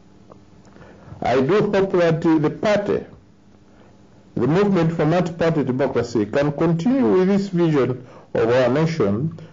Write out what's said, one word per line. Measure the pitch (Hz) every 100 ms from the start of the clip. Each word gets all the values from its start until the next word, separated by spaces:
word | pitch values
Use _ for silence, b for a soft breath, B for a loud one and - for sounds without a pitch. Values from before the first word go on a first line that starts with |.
| - - - - - - - B B B B B
I | - 135
do | 131 208 208
hope | - 160
that, | 180 170 156 170
uh, | 160
the | 151
party, | 156 220 202 202 - - - - _ - - - B B - - - -
the | - 123
Movement | 170 208 185 160
for | 165 151
Multi-Party | 175 175 - 165 156
Democracy, | 127 127 135 120 120 117 104
can | 143 147
continue | 147 165 165 165 269 226
with | 190 185
this | 196 196
vision | 175 170 147 123 123 B B B
of | - 113
our | 123 123
nation, | 139 165 - 101 104 160 - B